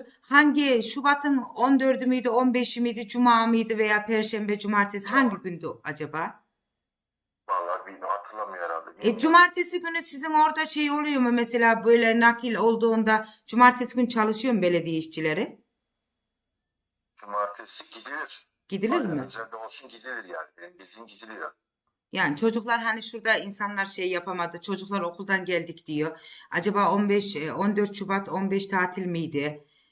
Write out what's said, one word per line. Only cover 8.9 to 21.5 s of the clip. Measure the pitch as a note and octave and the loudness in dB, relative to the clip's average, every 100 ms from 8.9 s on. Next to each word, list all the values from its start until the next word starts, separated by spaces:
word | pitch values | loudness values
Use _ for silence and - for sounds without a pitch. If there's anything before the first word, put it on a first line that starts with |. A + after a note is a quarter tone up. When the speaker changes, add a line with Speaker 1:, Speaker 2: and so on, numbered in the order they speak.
| - | -4
Speaker 2:
bilmiyorum. | A3 A3 | -2 0
Speaker 1:
Cumartesi | D#4 E4+ F4+ F4+ E4+ F4+ | 4 6 6 4 0 -2
günü | E4+ E4 | -4 -2
sizin | E4 C#4 D#4 | -2 -2 0
orada | D#4 D#4 D#4 D#4 | 4 4 2 -2
şey | D4+ D4 | 0 0
oluyor | D4 D4+ C#4 | 0 0 2
mu? | A#3+ | 2
Mesela | A#3+ A#3 A#3+ A#3 A3 G#3+ | 2 0 2 2 4 4
böyle | A#3 A3+ A#3 | 6 6 6
nakil | A#3 A#3 B3 F#3+ | 4 4 -2 0
olduğunda | A3+ G#3+ A3+ A3+ A3 A3 A3 - - | 2 2 2 2 2 2 -2 -16 -4
Cumartesi | A3 B3 B3 A#3+ B3 | 6 6 6 -2 0
günü | A#3+ | 0
çalışıyor | A3+ G#3+ G#3+ B3+ | 2 0 0 0
mu | A3 | 2
belediye | F3 F3 E3 D#3+ | 2 2 0 -4
işçileri? | D#3 E3 D#3 D#3 B3 - _ _ _ _ _ _ _ _ _ _ _ _ _ _ _ - | -4 -4 -2 -2 -4 -8 _ _ _ _ _ _ _ _ _ _ _ _ _ _ _ -20
Speaker 2:
Cumartesi | G#2 G#2 G2+ - G#2+ - - | -8 -6 -6 -8 -14 -14 -14
gidilir. | A2+ B2 D3 C#3+ - _ _ - | -18 -12 -12 -10 -12 _ _ -10
Speaker 1:
Gidilir | G3 A3 | -4 -2
Speaker 2:
Aynen, | F4 G#3+ D3 | -2 -2 -4
Speaker 1:
mi? | C3 | -6
Speaker 2:
özelde | A2+ A2+ A2 | -12 -14 -14
olsun | A2+ - C3 | -14 -16 -18
gidilir | A2 B2 B2 | -16 -12 -12
yani. | F#2 D#3+ D#3+ - | -12 -14 -14 -18
Benim | F3 F3+ | -20 -20
bildiğim | F#3+ A2 A2 | -20 -20 -20
gidiliyor. | G2+ A2 G#2 D2+ | -20 -18 -14 -16